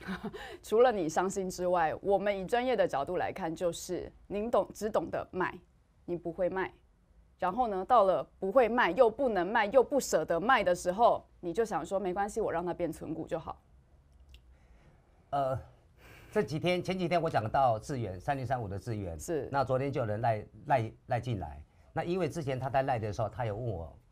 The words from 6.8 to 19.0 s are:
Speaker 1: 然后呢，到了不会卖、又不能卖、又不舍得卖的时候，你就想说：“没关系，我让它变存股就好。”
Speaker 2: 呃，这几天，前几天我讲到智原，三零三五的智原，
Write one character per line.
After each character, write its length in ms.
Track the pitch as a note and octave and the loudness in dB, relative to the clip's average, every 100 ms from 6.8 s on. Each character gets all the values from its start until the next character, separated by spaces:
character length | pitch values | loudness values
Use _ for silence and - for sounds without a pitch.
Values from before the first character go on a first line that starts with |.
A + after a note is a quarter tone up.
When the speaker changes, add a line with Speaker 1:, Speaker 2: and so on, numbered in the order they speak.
| _ _ _ - _ _ | _ _ _ -20 _ _
Speaker 1:
然 160 | - | -2
后 140 | A#3+ B3+ | 0 0
呢， 180 | F#3+ F#3+ | -2 4
到 200 | B3 F#3+ | 6 8
了 180 | E3 D3 - | 4 -2 -6
不 120 | G3 | 2
会 160 | B3 A3+ | 4 6
卖、 220 | A#3+ A#3 | 4 2
又 220 | C#4+ A#3 | 6 6
不 180 | G#3+ C4+ | 6 0
能 160 | G3+ F3 | 2 2
卖、 200 | A#3+ G#3 | 2 4
又 160 | B3+ | 6
不 160 | A#3+ C#4 | 6 2
舍 260 | - F#3+ D#3+ | 2 0 2
得 140 | E3+ | 0
卖 240 | G#3 C4 | 4 4
的 100 | F#3 | 4
时 180 | F3+ F3+ | 2 0
候， 320 | F#3 A#3 D#3+ - _ | 4 4 4 -2 _
你 140 | F3 | -6
就 100 | E3+ | -2
想 220 | A3+ E3+ E3 | -2 -2 -4
说 140 | G3 | -2
：“没 100 | G3 | -2
关 160 | F3+ G3+ | -2 -2
系， 140 | A3+ | -2
我 100 | F3+ | 0
让 140 | D#3+ F3 | 0 -2
它 80 | |
变 180 | E3+ F3 | -2 -4
存 220 | D#3+ - | -4 -8
股 140 | D#3+ D3+ | -8 -6
就 100 | E3 | -6
好。” 240 | D3+ - _ - _ - _ - - - - - - - - - _ _ _ | -6 -12 _ -20 _ -20 _ -20 -20 -20 -20 -20 -20 -20 -20 -20 _ _ _
Speaker 2:
呃， 300 | C#3+ C3+ C3 - - _ _ - - - | -2 -2 -2 -6 -20 _ _ -20 -20 -4
这 100 | G#3+ | -2
几 160 | - D3+ | -2 -2
天， 240 | E3+ F3+ | 0 0
前 160 | F3 F#3 | -2 -2
几 100 | F3 | 0
天 140 | F3 | 0
我 80 | D#3+ | 2
讲 180 | D3+ A2 | 0 0
到 300 | D3 C3+ A2 | 2 4 2
智 220 | - C#3 | -2 -6
原， 200 | G#2+ F#2 | -4 -6
三 160 | - C#3 | -4 -4
零 80 | |
三 160 | B2+ B2+ | -2 -4
五 80 | G#2 | -4
的 120 | G2 | -8
智 160 | G#2+ | -6
原， 240 | G#2+ | -6